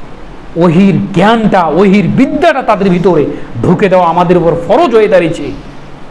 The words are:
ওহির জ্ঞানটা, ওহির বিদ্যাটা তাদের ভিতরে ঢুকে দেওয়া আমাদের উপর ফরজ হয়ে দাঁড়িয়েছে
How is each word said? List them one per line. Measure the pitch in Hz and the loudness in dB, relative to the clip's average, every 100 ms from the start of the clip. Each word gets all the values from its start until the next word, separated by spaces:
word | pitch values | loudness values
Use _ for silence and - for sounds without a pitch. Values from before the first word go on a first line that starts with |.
| - - - - - 170 | -16 -16 -16 -16 -10 -2
ওহির | 180 160 196 151 - | 2 4 2 2 -2
জ্ঞানটা, | 170 202 233 214 196 | 0 2 2 2 0
ওহির | 160 151 202 202 170 | 0 2 2 2 2
বিদ্যাটা | - 285 302 349 277 | 0 0 2 0 0
তাদের | 240 202 196 | 0 0 0
ভিতরে | 175 190 160 - - - 117 | 0 2 0 0 -4 -10 -4
ঢুকে | 117 180 196 | 0 0 2
দেওয়া | 185 170 | 2 2
আমাদের | 170 175 175 | 2 2 2
উপর | 165 165 - | 2 -2 0
ফরজ | 226 339 226 | 0 2 2
হয়ে | 208 | 2
দাঁড়িয়েছে | 180 170 - 139 - - - - - - | 2 0 -4 -8 -10 -14 -18 -18 -16 -6